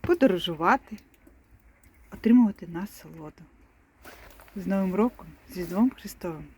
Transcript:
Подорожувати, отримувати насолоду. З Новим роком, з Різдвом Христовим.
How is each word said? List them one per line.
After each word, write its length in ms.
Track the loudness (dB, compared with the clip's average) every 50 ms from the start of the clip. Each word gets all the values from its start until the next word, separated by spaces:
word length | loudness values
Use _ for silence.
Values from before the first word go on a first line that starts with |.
Подорожувати, 960 | 2 0 2 4 4 4 4 2 -2 -6 -6 0 2 2 2 2 0 -10 -18 -20 _ _ _ _ _ -20 _ _ _ _ -20 _ _ _ _ _ _ _ _ _ _ _
отримувати 560 | -18 -4 2 6 6 8 6 6 2 -4 -12
насолоду. 760 | -10 -8 -8 -10 -10 -12 -18 -20 -20 -18 -16 -18 -18 -18 _ -20 -20 _ _ _ _ _ _ _ _ _ _ _ -20 -20 -20 -20 -20 -20 -20 -20 -16 _
З 120 | -10 -4
Новим 280 | -2 0 0 0 0 0
роком, 320 | 0 0 0 -2 -8 -20 -20 -20 -20 _ -16
з 80 | -10
Різдвом 320 | -10 -8 -6 0 2 2 2
Христовим. 560 | 0 -4 -18 -18 -16 -10 -10 -10 -10 -10 -14 -18 -20